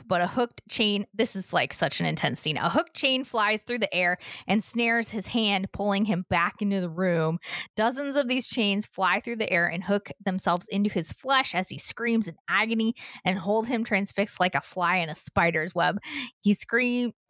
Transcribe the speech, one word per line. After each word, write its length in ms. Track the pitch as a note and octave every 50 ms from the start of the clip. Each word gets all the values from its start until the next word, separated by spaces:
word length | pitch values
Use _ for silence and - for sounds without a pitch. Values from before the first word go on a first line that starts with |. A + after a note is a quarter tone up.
| -
but 160 | - F#3 F3 F3
a 40 |
hooked 360 | F3 - B3+ A#3+ A#3+ - - - -
chain, 340 | - - A3 G#3 G3+ G3+ G3+ - -
this 240 | G#3 A#3+ - -
is, 160 | G3 F#3 - -
like, 220 | E3 B2+ - -
such 260 | - E3+ C#3+ - -
an 60 | F3
intense 340 | D#3+ D#3 D#3 - C#3+ A#2+ -
scene. 160 | - D#3+ D3+
A 140 | - - E3+
hooked 240 | E3+ C4+ F4 - -
chain 260 | - - C4+ C4 B3+ C4
flies 380 | - - A3+ G#3 G#3 G#3+ G#3+
through 200 | - - A#3+ A#3+
the 140 | G#3+ - -
air 220 | F3+ F3+ F3 F3+ - - - - - -
and 180 | - F#3+ A3+ -
snares 460 | - - A3+ A#3 A#3 A#3 A#3 A#3 -
his 160 | - A3 F#3
hand, 440 | - - A#3 A3+ G3+ G3+ F#3+ F#3+ -
pulling 360 | - - G3+ G#3 G3 G3 G#3+
him 180 | G3+ G3 F3 F3+ -
back 320 | F#3+ E3+ E3+ F#3+ - - G#3
into 180 | G3+ G3 F#3+
the 80 | F3+ E3+
room. 500 | D#3+ E3+ F#3+ F#3 F3 E3 D#3+ D#3+ E3 E3+ - - - - - - _
Dozens 400 | - G#3+ A#3 B3 C4+ C#4+ C#4 C4+
of 120 | C#4+ C#4 A#3+
these 200 | B3+ B3+ A#3 -
chains 380 | - C4 G#3+ G3+ G3 G3+ G#3+
fly 340 | - - - F#3+ F3 F3+ G#3
through 160 | - A#3+ A#3
the 160 | A3 A3 - -
air 140 | E3+ E3+
and 180 | E3+ - F3+ -
hook 260 | - G3+ G3+ - - - - -
themselves 440 | G3 F#3 F#3 - F#3 E3+ F3+ - -
into 200 | F3+ G3 G#3 G#3+
his 240 | - F#3+ D#3+ - -
flesh 420 | - - B3+ C#4 C4 C4 - -
as 140 | F3+ F#3 -
he 80 | -
screams 520 | - - - - - A3+ A#3 A3+ A3+ G#3 F3
in 80 | D#3+ - _ -
agony 460 | F3 G3 A3 A3 A#3 A3+ A3 A3+ A#3+ - - - - - -
and 120 | F3+ F#3+ G3
hold 280 | E3 G3 G#3+ A3 A3+
him 180 | A#3 C#4 A3 A3+
transfixed 560 | - G#3+ F#3+ G3 - - - G3+ - - -
like 140 | F3+ F#3 -
a 80 | C#3+ -
fly 340 | - - F#3 F3 E3+ F#3
in 140 | F#3 E3 D#3
a 40 | D#3
spider's 600 | - - - - G3+ E3+ E3+ E3 D#3+ D#3 F#3 -
web. 240 | E3+ E3 D#3+ E3+ G#3 - - - C#4+ B3+ A#3 - _
He 140 | - G3+ G#3
scream, 580 | - - - A#3 B3 B3 B3 A#3+ B3 B3 A#3 - _ _